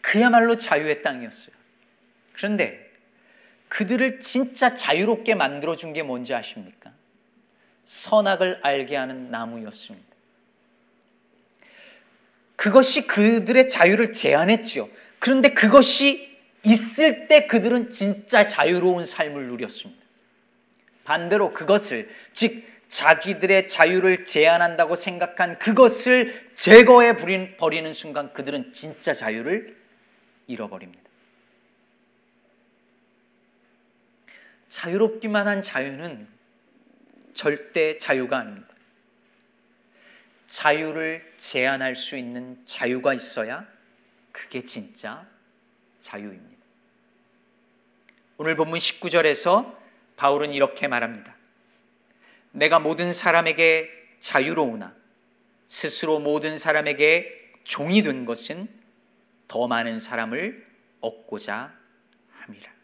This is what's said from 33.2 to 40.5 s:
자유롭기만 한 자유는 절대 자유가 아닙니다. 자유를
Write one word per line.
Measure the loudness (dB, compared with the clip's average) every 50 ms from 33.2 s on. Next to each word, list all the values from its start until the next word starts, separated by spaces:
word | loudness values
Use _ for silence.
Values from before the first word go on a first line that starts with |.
| _ _ _ _ _ _ _ _ _ _ _ _ _ _ _ _ _ _ _ _ _ _ -20 -20 -20 -20 _ _ _ _
자유롭기만 | -16 -12 -8 -4 0 0 0 0 0 -4 -8 -4 -2 -2 -2
한 | -2 -4 -4
자유는 | -6 -8 -8 -8 -8 -8 -10 -14 -14 -14 -16 -16 -20 -20 _ _ _ _ _ _ _ _ _ _ _ _ _ _ _ _ _ _ _ _ _
절대 | -4 -4 -4 -4 -4 -10 -10 -4 -2 -2 -2 -4
자유가 | -8 -4 -2 -2 -2 -2 -4 -6 -6
아닙니다. | -6 -10 -16 -20 -20 _ _ _ _ _ _ _ _ _ _ _ _ _ _ _ _ _ _ _ _ _ _ _ _ _ _ _ _ _ _ _ _ _ _ _ _
자유를 | _